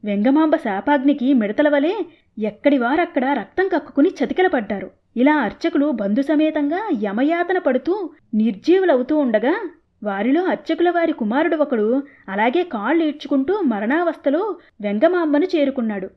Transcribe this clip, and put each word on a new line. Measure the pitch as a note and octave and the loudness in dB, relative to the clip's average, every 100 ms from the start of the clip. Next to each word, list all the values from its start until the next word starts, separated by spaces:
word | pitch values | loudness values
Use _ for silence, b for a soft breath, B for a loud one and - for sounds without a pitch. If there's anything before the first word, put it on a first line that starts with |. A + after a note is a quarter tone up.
| G#3 | -2
వెంగమాంబ | G3+ G#3 C#4 D#4+ D#4 | 0 2 4 4 2
శాపాగ్నికి | A#3+ G3 G#3 D4 C4 C#4+ B3 | -2 -4 0 2 2 2 2
మిడతల | C#4 G#3 G#3+ D4 | 2 2 2 2
వలె | C#4+ D4 G#4+ F4 B B - | 2 0 -2 -6 B B -8
ఎక్కడి | G#3+ G#3+ C#4+ C#4 | -6 0 2 2
వారక్కడ | A#3+ D4 E4+ D4+ B3+ | 2 0 0 -2 -2
రక్తం | C#4+ G3 - F#4+ | -2 -4 -4 -2
కక్కుకుని | F4 - - D#4 | -2 -4 2 2
చతికిలపడ్డారు. | - B3 - F#4 C#4 G3+ G3+ F#3+ _ _ - | 2 -4 2 2 2 -4 -8 -8 _ _ 0
ఇలా | C4 D4+ | 2 2
అర్చకులు | A3+ - E4 E4 C#4+ | 0 -4 -2 0 0
బంధు | B3 G3+ G#3+ | 0 -2 -2
సమేతంగా | C#4 D4+ D#4 D#4 C#4+ E4+ A4 C4+ | 0 2 2 0 -2 -2 -2 -4
యమయాతన | G#3 G3+ C#4+ E4+ F4 F#4 | -2 0 0 0 0 0
పడుతూ | F4 B3+ B3+ G4+ F4 B _ | 0 0 -2 -4 -4 B _
నిర్జీవులవుతూ | G#3+ A3 G#3 - F#4 F#4 C4+ B3+ D4+ | 0 0 -2 2 2 4 2 2 0
ఉండగా, | C#4 A3 A#3 G4 F#4+ - _ _ | 2 0 0 -2 -4 -14 _ _
వారిలో | G#3 G3 A3+ D4 | -8 -4 0 0
అర్చకుల | F#4 D4+ - D#4+ E4+ | 0 -4 -4 -2 0
వారి | E4+ E4 | 0 -2
కుమారుడు | D4+ G#3+ B3 E4+ D#4+ | -2 -2 0 0 0
ఒకడు | D4 A#3+ G#3 C4 C#4 B B | 0 0 0 0 -4 B B
అలాగే | G3 A3+ C#4+ | -2 0 0
కాళ్ళు | F4+ A3+ G#3 E4 | -2 -4 -2 0
ఈడ్చుకుంటూ | D#4+ D4 C#4+ C#4 C4+ G4+ | 0 -4 -2 -2 0 0
మరణావస్థలో | E4+ G#3+ G#3 D4+ F4 D4+ - C#4+ G#4+ F4 B _ | 0 0 0 0 -2 -2 -2 -2 -2 -6 B _
వెంగమాంబను | G#3 G3+ D#4 F4+ D#4+ D4 F4+ | -6 2 2 2 0 0 0
చేరుకున్నాడు. | E4 C#4 C4 A3+ G3+ F#3+ | 0 0 -2 -4 -6 -8